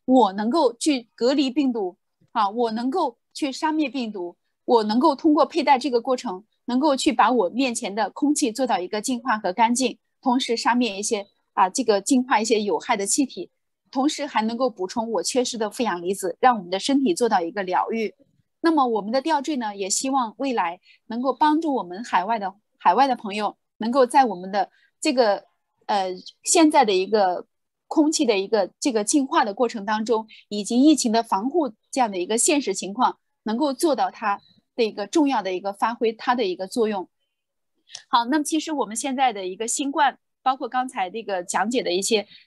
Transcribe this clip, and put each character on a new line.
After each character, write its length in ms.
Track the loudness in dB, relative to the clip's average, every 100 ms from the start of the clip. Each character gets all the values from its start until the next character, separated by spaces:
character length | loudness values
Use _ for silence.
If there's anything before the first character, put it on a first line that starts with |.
| 2
我 280 | 4 4
能 160 | 2 -2
够 240 | 2 2
去 360 | 0 -2 -2 -2 -2
隔 180 | 0
离 160 | 2 0
病 220 | 2 0
毒 260 | 0 -4 -8 _ _ _
啊， 180 | -2 -2
我 220 | 0 -2
能 180 | -2 -4
够 280 | -2 -2 -4 _
去 180 | -8 -6
杀 200 | -4 -2
灭 180 | 0 -2
病 220 | -4 -6
毒， 260 | -6 -10 -12 _ _ 2
我 180 | 2
能 160 | 2 2
够 160 | 2 4
通 180 | 4
过 120 | 4 4
佩 180 | 2
戴 140 | 2 2
这 120 | 2
个 120 | -2
过 140 | 0 -4
程， 260 | -4 -10 -12 _ -4
能 140 | 0
够 160 | 2 2
去 180 | 0
把 180 | 4 4
我 180 | 4 0
面 240 | 0 -2
前 200 | -2 -6
的 160 | -4 -4
空 240 | 0 0
气 180 | 2 0
做 140 | 0 -2
到 140 | -2
一 80 | -2
个 140 | -6
净 180 | -4 -4
化 180 | -2 -2
和 160 | -2
干 200 | 2 2
净， 260 | 2 -2 -4 _ _
同 180 | 0 0
时 180 | 0 -2
杀 160 | 0
灭 240 | 2 0 -2
一 60 |
些， 240 | -4 -4 -6 _ _
啊， 160 | 0 0
这 140 | 0
个 180 | 0 0
净 220 | 2 0
化 160 | 2 0
一 60 | 2
些 160 | 0
有 180 | 0 -2
害 180 | -2 -2
的 80 | -2
气 200 | -2 -2
体， 260 | -4 -14 _ _ _ _
同 180 | -2 -2
时 160 | -2 -4
还 160 | -2
能 160 | -2 -2
够 120 | -4
补 180 | -4 -8
充 240 | -6 -4
我 120 | -4
缺 220 | -2 -2 -2
失 120 | -2
的 120 | -6
负 140 | -2
氧 180 | -4 -2
离 120 | -4
子， 240 | -4 -4 2
让 180 | 2 2
我 40 |
们 80 | -2
的 100 | -4
身 240 | 0 2
体 100 | 2
做 160 | 2 2
到 100 | 2
一 100 | 0
个 100 | -4
疗 280 | -2 -2 -2
愈。 240 | -2 -4 -8 _ _ _ _
那 120 | 0
么 160 | 2 2
我 140 | 0
们 100 | -2
的 100 | -2
吊 200 | 0 -2
坠 140 | -2 -4
呢， 180 | -6 -6
也 140 | -4
希 200 | -2 0
望 240 | 0 -2 -4
未 140 | -4
来 300 | -2 -4 -6 _ _ -12
能 160 | -6
够 100 | -2
帮 300 | 2 2 2
助 140 | 0 -2
我 80 |
们 200 | -4 -10
海 220 | -2 -2 0
外 140 | -2
的， 160 | -4 -10 _ _
海 160 | 2 4
外 120 | 4
的 80 | 2
朋 200 | -4 -4
友 200 | -4 -6 _ -8
能 140 | -2
够 140 | 2 4
在 200 | 4 2
我 100 | 0
们 160 | -6
的 200 | -2 -4 _ _ _
这 140 | -2
个， 320 | 2 4 2 -2 _ _ _ -4
呃， 240 | -2 -2 -6 -12 -12
现 260 | 0 4 6
在 140 | 6
的 80 | 4
一 140 | 4 2
个 400 | 2 2 0 -6 _ _ _ -4
空 240 | 2 2
气 140 | 2 2
的 120 | 2
一 100 | 2
个 220 | 0 0 -2
这 120 | -2
个 120 | 0
净 220 | 2 0 2
化 200 | 0 0
的 80 |
过 160 | 0 -2
程 160 | -2 -4
当 180 | -4
中， 240 | 0 -2 -4 -16 -10
以 140 | -8
及 180 | -2 4
疫 140 | 6 6
情 160 | 2
的 120 | 0
防 260 | 0 -2 -2
护 220 | 0 -2 -4 _
这 100 | -2
样 100 | -2
的 60 | -2
一 80 | -2
个 120 | 0
现 220 | 2 0
实 140 | 0
情 200 | -4 -6
况， 260 | 0 0 -2 _ _
能 120 | -6 -2
够 160 | -2
做 240 | 0 0 0
到 140 | -2
它 300 | -4 -4 -4 _ _ _ -2
的 80 |
一 80 | -2
个 160 | -2 -2
重 220 | 0 2
要 120 | 0
的 120 | -2
一 60 | -4
个 120 | -6
发 220 | -4 -4
挥 180 | 0 -2
它 240 | -2 -2 0
的 80 |
一 120 | 0 -4
个 120 | -6
作 220 | 0 0
用。 180 | 0 -8 _ _ _ _ _ _ _ _ -20 -2
好， 160 | 0 2
那 120 | 0
么 40 |
其 160 | 0 -4
实 140 | -4
我 120 | -4 -4
们 100 | -4
现 200 | -4 0
在 160 | 0
的 140 | 0 -8
一 80 | -6
个 120 | -6
新 240 | -4 -4
冠， 260 | 0 0 -2 _ _
包 160 | -4 -4
括 100 | -4
刚 220 | -4 -6
才 200 | -4 -6
这 140 | -6
个 200 | -6 -6
讲 260 | -2 -2 0
解 140 | -2
的 80 | 0
一 80 | -2
些 260 | 0 -2 -2 -12